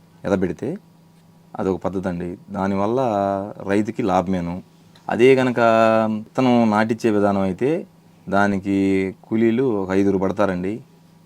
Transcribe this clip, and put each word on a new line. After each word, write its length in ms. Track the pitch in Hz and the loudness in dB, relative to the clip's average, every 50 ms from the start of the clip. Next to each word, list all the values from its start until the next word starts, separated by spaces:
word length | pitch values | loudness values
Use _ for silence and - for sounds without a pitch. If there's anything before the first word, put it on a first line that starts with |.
| - _ _ - - | -20 _ _ -10 -2
ఎదబెడితే, 520 | 90 98 95 95 90 80 - 101 120 175 208 - - _ _ - - _ - _ - - - _ - - - | 0 0 0 0 -2 -2 -4 -6 -8 -8 -8 -12 -20 _ _ -20 -20 _ -20 _ -20 -20 -20 _ -20 -10 -4
అదొక 220 | 98 95 92 85 | -2 -2 -2 -2
పద్ధతి 260 | - 95 90 98 90 98 | -2 -4 -4 -4 -4 -4
అండి. 300 | 87 85 90 87 92 - - - | -4 -4 -6 -8 -10 -12 -14 -10
దానివల్ల 480 | 98 101 95 98 98 98 101 107 120 131 135 120 107 101 101 98 98 98 98 104 - - 101 98 | -6 -4 -2 0 0 0 0 0 0 0 0 0 0 0 0 0 -2 -2 -4 -8 -12 -12 -4 0
రైతుకి 360 | 98 107 107 110 113 - 123 | 0 0 0 0 -2 -2 -2
లాభమేను. 580 | 98 90 92 92 87 95 90 87 85 87 92 - - - - - - - - _ - | 2 2 2 2 2 -2 -2 -2 -4 -6 -8 -10 -14 -20 -20 -20 -20 -20 -14 _ -4
అదే 260 | - 98 117 131 135 | -4 -4 -2 -2 -2
కనుక 240 | 127 127 127 120 120 117 117 113 113 113 113 110 110 110 110 | -2 -2 -2 0 0 2 2 4 4 4 4 4 2 0 0
విత్తనం 600 | 110 107 110 - _ - 131 127 120 120 117 113 | -2 -6 -8 -8 _ 0 2 4 4 4 4 2
నాటిచ్చే 380 | 104 104 110 113 120 110 - 117 | 2 2 0 0 -2 -2 0 0
విధానం 300 | 107 104 101 101 101 98 | 2 2 2 2 2 0
అయితే 440 | 98 95 92 85 120 135 160 185 - - _ _ _ - - - - - | 0 -2 -2 -2 -2 -2 -2 -2 -6 -10 _ _ _ -20 -20 -20 -8 -2
దానికి 840 | 95 98 101 101 101 95 92 98 98 98 98 95 95 95 95 95 92 - - | 2 2 2 2 2 -2 -2 -2 0 2 2 2 2 2 0 -2 -6 -10 -8
కూలీలు 400 | - 113 113 113 113 113 117 135 | -4 0 2 2 2 2 2 0
ఒక 280 | 135 110 101 95 92 | 0 0 -2 -2 0
ఐదుగురు 260 | 95 98 101 101 95 95 | 2 2 2 4 2 2
పడతారండి. 640 | 98 95 95 98 104 95 92 90 90 95 107 131 135 - - _ _ - - - _ | 0 0 0 0 0 0 0 -2 -4 -6 -6 -8 -12 -18 -20 _ _ -20 -20 -20 _